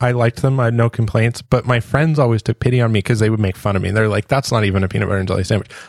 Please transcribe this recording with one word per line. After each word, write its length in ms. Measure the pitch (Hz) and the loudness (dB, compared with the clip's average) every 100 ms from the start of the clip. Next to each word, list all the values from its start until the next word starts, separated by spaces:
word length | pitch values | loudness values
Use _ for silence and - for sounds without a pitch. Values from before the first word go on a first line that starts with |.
I 100 | 127 | -2
liked 300 | 123 117 - | 2 0 0
them. 180 | 135 131 | 0 2
I 60 | 117 | 0
had 80 | |
no 160 | 117 117 | 2 0
complaints. 520 | - 110 117 113 - | 0 -2 0 0 -2
But 240 | - 127 120 | -2 -2 2
my 140 | 120 | -2
friends 400 | - 135 160 151 | 0 0 0 2
always 220 | 123 113 | 2 2
took 160 | - 113 | -2 -2
pity 220 | 123 123 | 0 2
on 100 | 117 | 2
me 100 | 107 | 0
'cause 180 | - 113 | 0 0
they 100 | 107 | 2
would 100 | 110 | 2
make 160 | 98 - | -2 -2
fun 220 | 104 98 | -2 -2
of 40 | |
me. 100 | 92 | 0
They're 180 | 107 110 | 0 2
like, 180 | 101 - | 0 0
"That's 240 | 135 - | -2 0
not 140 | 113 104 | 0 0
even 180 | 95 | 0
a 60 | 95 | 0
peanut 180 | 110 95 | -2 -2
butter 120 | 98 | -2
and 80 | 95 | -2
jelly 180 | 95 92 | -2 0
sandwich." 240 | 107 - - | -2 -2 -14